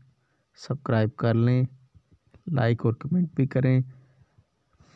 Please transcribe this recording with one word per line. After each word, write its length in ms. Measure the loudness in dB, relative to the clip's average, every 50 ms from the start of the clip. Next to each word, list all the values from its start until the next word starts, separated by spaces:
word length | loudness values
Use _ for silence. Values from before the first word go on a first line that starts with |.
| _ _ _ _ _ _ _ _ _ _ _
सब्सक्राइब 540 | -16 -10 -10 -10 -8 -4 -2 0 2 0 0
कर 240 | -2 -2 0 0 2
लें, 320 | 2 2 2 2 2 0 -2 -4 -10 _ _ _ -20 _ _ _ _ _ _ -20 -16 -10 -4
लाइक 380 | -2 0 0 0 0 0 0
और 80 | -2 -2
कमेंट 400 | -2 -4 -4 -2 -2 -2 -2 -2
भी 100 | -2 -2
करें। 380 | 0 0 0 2 2 2 2 0 -2 -8 -20 -20 _ _ _ _ _ _ _ _ _ _ _ _ _ _ _ _ _ _